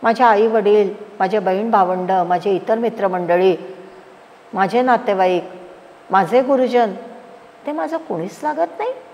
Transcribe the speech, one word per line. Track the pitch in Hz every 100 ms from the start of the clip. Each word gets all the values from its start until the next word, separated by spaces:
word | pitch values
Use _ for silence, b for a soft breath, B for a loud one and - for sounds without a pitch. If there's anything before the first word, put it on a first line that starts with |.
माझ्या | 233 233 247
आई | 208 226
वडील, | 220 196 214 196 - - -
माझे | 190 214
बहीण | 190 185 226
भावंड, | 220 180 185 185
माझे | 185 175 180 202
इतर | 185 - 220
मित्रमंडळी, | 233 226 196 180 175 175 190 165 - - - - - - - - -
माझे | 202 185 220
नातेवाईक, | 254 240 240 196 185 180 - - - - - - -
माझे | 190 175 233
गुरुजन, | 262 269 254 240 226 190 - - - - - - -
ते |
माझं | 302 311 330
कोणीच | 320 180 175 -
लागत | 302 302 339 -
नाही. | 440 508 -